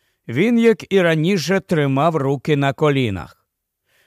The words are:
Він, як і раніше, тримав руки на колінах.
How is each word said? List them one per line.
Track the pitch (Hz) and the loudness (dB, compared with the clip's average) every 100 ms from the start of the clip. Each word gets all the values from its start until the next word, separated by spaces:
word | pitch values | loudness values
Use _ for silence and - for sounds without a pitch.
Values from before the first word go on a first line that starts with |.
| _ _ - | _ _ -8
Він, | 120 220 233 | -2 0 4
як | 226 220 - | 2 2 0
і | 196 | 0
раніше, | 170 160 160 202 143 190 | 2 2 0 -2 -2 -4
тримав | - 165 143 135 165 156 | -2 -2 0 0 0 0
руки | 135 143 - 143 | -2 -4 -2 -2
на | 139 | -2
колінах. | - 151 139 120 92 62 - _ _ _ _ _ _ | 0 0 0 -2 -4 -10 -18 _ _ _ _ _ _